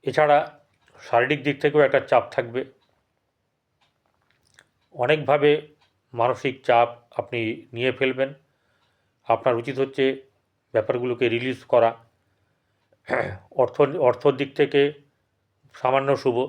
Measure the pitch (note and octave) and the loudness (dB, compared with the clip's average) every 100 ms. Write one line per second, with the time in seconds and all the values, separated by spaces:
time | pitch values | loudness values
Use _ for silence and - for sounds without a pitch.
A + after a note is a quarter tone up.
0 | - B2 D3+ D3 D#3 - _ _ _ _ | -2 0 4 4 2 -12 _ _ _ _
1 | - A#2 B2+ D3 C#3 C#3 D3 D3 C3+ C3+ | -2 0 2 0 -2 -2 0 2 2 2
2 | - B2+ - - A#2 A#2+ C3 _ _ _ | 2 0 0 -6 -6 -8 -10 _ _ _
3 | _ _ _ _ _ _ _ _ _ _ | _ _ _ _ _ _ _ _ _ _
4 | _ _ _ _ _ _ _ _ _ - | _ _ _ _ _ _ _ _ _ -6
5 | B2+ D#3 C3 C#3+ D3 D3+ - _ _ _ | 0 0 2 2 4 2 -2 _ _ _
6 | _ A#2 A#2+ B2 C3+ C3 - A#2 A#2 - | _ -2 -2 0 -6 -6 2 4 4 -2
7 | _ - - A#2+ A2 A#2+ - A#2 B2+ B2+ | _ -10 -8 -6 -6 -8 -12 -4 -4 -2
8 | C3 B2 C3+ D3+ _ _ _ _ _ _ | -4 -2 -6 -6 _ _ _ _ _ _
9 | _ _ - A#2 C3 A#2 A#2 C3 C3+ C3+ | _ _ -4 -2 0 -2 -4 -6 -6 0
10 | C3+ C3+ - _ _ _ _ A2+ - B2 | -2 -2 -14 _ _ _ _ -4 -2 -4
11 | B2 A#2+ A#2+ A#2 B2+ C3 - B2 A2+ A2+ | -4 -2 0 0 -4 -8 0 2 2 0
12 | _ _ _ _ _ _ _ _ _ _ | _ _ _ _ _ _ _ _ _ _
13 | - B2+ A2 G2 _ - B2 - C#3 E3 | -8 -6 -6 -10 _ -2 -2 0 -2 2
14 | C3 A#2+ C#3+ C3 C#3 - C#3+ C#3+ C#3+ D3 | 0 2 0 0 -6 -2 0 2 0 -2
15 | _ _ _ _ _ _ _ - B2+ C3+ | _ _ _ _ _ _ _ -6 0 0
16 | C3+ C3+ C3+ A#2+ | 0 0 0 -2